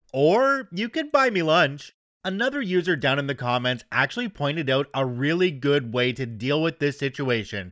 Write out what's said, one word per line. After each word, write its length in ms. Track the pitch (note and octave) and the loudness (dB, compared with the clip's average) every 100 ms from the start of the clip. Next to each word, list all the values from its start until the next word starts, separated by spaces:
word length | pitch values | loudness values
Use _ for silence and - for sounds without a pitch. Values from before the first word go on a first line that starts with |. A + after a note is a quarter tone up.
| _ | _
or 560 | C3+ D3 G#3 C4+ C#4 G3+ | 2 4 4 2 0 -4
you 160 | E3+ A3+ | -6 -6
could 240 | D#4+ D4+ | -4 0
buy 180 | C#4+ C4 | 2 2
me 120 | G3 | 2
lunch." 500 | D#3+ D#3+ D3 C#3+ - _ _ _ | 2 4 4 0 -14 _ _ _
Another 360 | F#3+ F#3+ B3 C#4+ | -6 -2 -2 -2
user 340 | G#3+ F3+ E3 | 0 0 2
down 240 | D#3+ C3+ C#3 | 0 2 0
in 80 | C#3 | -2
the 80 | |
comments 500 | C#3 B2 B2 B2 B2 - | -4 -2 0 0 -2 -2
actually 380 | A#2+ C#3 - A#3+ | 0 0 -2 -8
pointed 400 | - C#3+ D#3 C#3 | -4 -4 -2 0
out 200 | C3 C#3+ | 0 0
a 140 | C3+ C3 | -2 -2
really 440 | A#2+ C#3+ E3+ F#3 | 0 0 2 0
good 440 | C#3 C#3 C#3+ A#2 | 0 2 2 2
way 180 | A#2+ B2 | 0 0
to 140 | B2+ B2 | 0 -6
deal 340 | A2+ B2 D3 | -4 -2 0
with 180 | E3 D#3+ | 0 0
this 200 | D3 C#3 | -2 -2
situation. 720 | C#3 C3 C3+ A#2 G#2 G#2 F2+ | -6 -2 0 0 -2 -8 -10